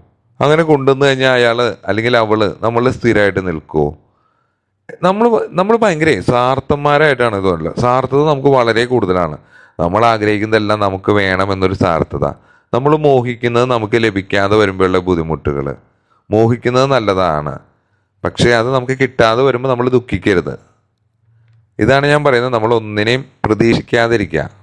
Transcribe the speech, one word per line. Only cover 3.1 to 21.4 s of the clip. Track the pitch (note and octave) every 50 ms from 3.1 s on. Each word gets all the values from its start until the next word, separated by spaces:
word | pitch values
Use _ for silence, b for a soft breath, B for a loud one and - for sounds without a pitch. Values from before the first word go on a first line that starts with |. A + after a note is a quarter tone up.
| G#2+ G#2 G2+ G2 F#2 G2 F#2
നിൽക്കുമോ? | F#2 E2 D#2 - - - D2+ D2 D2 D2+ - _ _ _ _ _ _ _ _ _ _ _ _ _ _ _ _ _ - - -
നമ്മള് | D#3+ F3+ G3 G#3 A#3 A#3+
വ-, | A3 - - -
നമ്മള് | - F3 F#3+ G#3 A#3 A3+
ഭയങ്കര | A3+ G#3 E3 D3+ D#3 D#3+ B2+ F#2
സ്വാർത്ഥന്മാരായിട്ടാണ് | F2+ - B2 A#2+ B2 B2+ C3+ C3+ - - D3 C#3+ C#3+ D3 D3 D3 D#3 D3+ C3 A#2+ B2 A#2 G#2 G2 F#2+
തോന്നുന്നത്. | F#2+ F2 D#2+ D#2 D2 - -
സ്വാർത്ഥത | B2 B2 B2 C3 B2+ B2 C3 C#3+ D3+
നമുക്ക് | D#3 D3 C3+ C3+ C#3+
വളരെ | C#3 B2+ A#2+ A#2 G#2+ A2 B2
കൂടുതലാണ്. | A#2+ B2+ A#2 G#2 F2+ F2+ F2+ F2 D#2 D2 - b b b b b b b b
നമ്മൾ | E2+ E2+ F2+ G#2+ A#2
ആഗ്രഹിക്കുന്നതെല്ലാം | A#2 A2+ G#2+ G#2 G#2+ G#2+ G2+ G#2+ G#2+ A2 A2 G#2+ G2+ G#2+ G#2
നമുക്ക് | G2+ G2 F#2+ F#2+ F#2+ G2+
വേണം | G#2 G#2 G2 F#2+ F#2 F#2 F#2+ G2+
എന്നൊരു | G2 F#2+ F#2+ F#2 F#2+
സ്വാർത്ഥത. | - - F2+ E2 D#2 C#2+ - - C#2+ D2 C#2+ - b b b b b b b
നമ്മൾ | - A#2+ C3+ D3 D#3
മോഹിക്കുന്നത് | D#3 D3+ D3 C3+ B2+ A#2+ B2+ A#2+ A2 A#2+ A#2+ A#2 A#2+ B2 B2+
നമുക്ക് | B2 A#2 G#2+ G2+ A#2+
ലഭിക്കാതെ | A#2 A2+ A2 F#2+ G2 F#2+ - - G2+ G2 G2 G#2
വരുമ്പോഴുള്ള | A2 G#2 G2 F#2+ F#2 F#2 F#2 F#2 F#2
ബുദ്ധിമുട്ടുകള്. | F2+ F#2 F2+ E2 D#2+ D#2+ D#2+ C#2+ - D2 C#2+ C#2+ C#2 C#2 B1+ - _ _ _ _ _ _ _ _ _ -
മോഹിക്കുന്നത് | G2+ G#2+ A#2 A#2 B2 A2+ - B2 B2 B2+ C3+
നല്ലതാണ്, | C#3 C#3 A#2+ G#2+ G2+ F#2+ F#2 F#2 E2+ D#2 D2 D2 D2 C2+ - - _ _ _ _ _ _ _ _ _ _ _ -
പക്ഷേ | E2+ - - - A#2+
അത് | A#2+ A2+ A2+ B2+ C3+
നമുക്ക് | C3 B2 B2+ C3 B2+
കിട്ടാതെ | C3 A#2+ - - A#2 A2+ A2+ A#2+
വരുമ്പോ | C3+ C#3 B2+ B2 B2+ C3+
നമ്മള് | B2+ A#2+ B2 B2+
ദുഃഖിക്കരുത്. | B2+ B2 A#2 - G#2 F#2 - G#2 G2 F2 D2 C#2+ B1 - - _ _ _ _ _ _ _ _ _ _ _ _ _ _ _